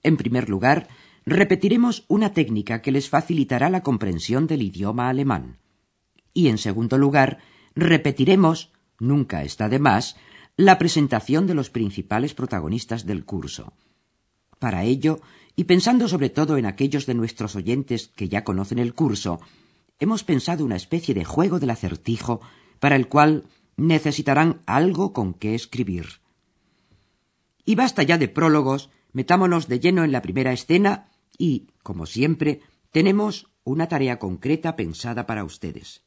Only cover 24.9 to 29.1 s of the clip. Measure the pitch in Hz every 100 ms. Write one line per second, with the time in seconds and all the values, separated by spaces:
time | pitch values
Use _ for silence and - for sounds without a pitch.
24.9 | 165 190 131 95 85 107 113 - 120 101
25.9 | 87 80 - _ _ _ _ _ _ _
26.9 | _ _ _ _ _ _ _ - 220 254
27.9 | - 147 170 131 - 165 151 135 139 -
28.9 | _ _